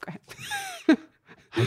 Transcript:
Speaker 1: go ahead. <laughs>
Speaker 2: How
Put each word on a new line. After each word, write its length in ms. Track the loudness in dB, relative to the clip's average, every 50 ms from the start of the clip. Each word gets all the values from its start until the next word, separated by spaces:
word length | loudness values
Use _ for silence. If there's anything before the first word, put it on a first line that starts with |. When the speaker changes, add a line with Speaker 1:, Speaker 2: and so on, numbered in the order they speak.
Speaker 1:
go 60 | -12 -12
ahead. 880 | -12 -12 _ -16 -16 -12 -8 -6 -6 -4 -4 -6 -8 -6 4 4 4 4 4 -10 _ _
<laughs> 280 | _ -20 -20 -20 -20 _
Speaker 2:
How 140 | 2 2 2